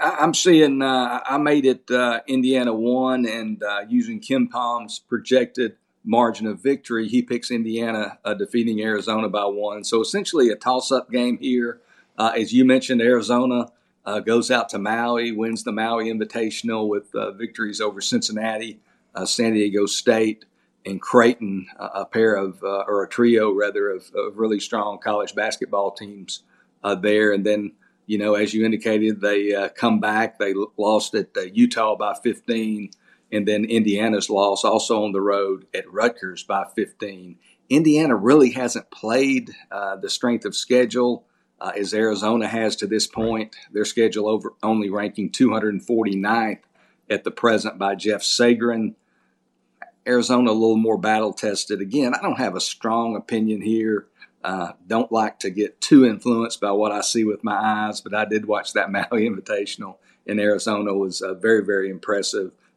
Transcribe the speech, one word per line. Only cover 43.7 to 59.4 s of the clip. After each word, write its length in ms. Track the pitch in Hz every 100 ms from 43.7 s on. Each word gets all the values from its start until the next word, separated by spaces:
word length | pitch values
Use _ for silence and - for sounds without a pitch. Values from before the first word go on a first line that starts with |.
Their 140 | 101 107
schedule 420 | - 110 101 104
over, 240 | 110 113 -
only 280 | 107 110 101
ranking 400 | 101 104 - 95
two 200 | - 127
hundred 320 | 110 107 98
forty-ninth 800 | - 117 107 98 101 117 110 92 _ _ _ _ -
at 160 | 101
the 60 | -
present 480 | - 117 107 113 92
by 160 | 98
Jeff 260 | 95 98 104
Sagarin. 760 | - - 120 117 120 113 107 - _ _ _ _ _ _ _ - - _ -
Arizona 440 | 123 120 127 120
a 20 |
little 240 | 110 113 110
more 220 | 110 104
battle 340 | 107 110 107
tested. 480 | - 110 98 - 101
Again, 340 | 98 135 123
I 60 | -
don't 160 | 196 131
have 180 | 113
a 60 | 92
strong 560 | - - 113 113 117 104
opinion 460 | - 113 110 107
here. 440 | 104 113 110 104 - _ - _
Uh, 300 | 92 92 85 - 87
don't 240 | 113 120
like 280 | 113 107 -
to 100 | 98
get 320 | 95 101 -
too 240 | - 143
influenced 560 | 127 104 123 117 113 -
by 100 | 101
what 220 | 101 107
I 80 | 104
see 240 | 95 120
with 180 | 107 101
my 120 | 110
eyes, 480 | 98 110 107 107 104
but 100 | 107
I 140 | 104 107
did 180 | 107
watch 300 | 104 104 -
that 180 | 107 98
<laughs> 0 |
Maui 340 | 98 98 117 113
Invitational, 680 | 98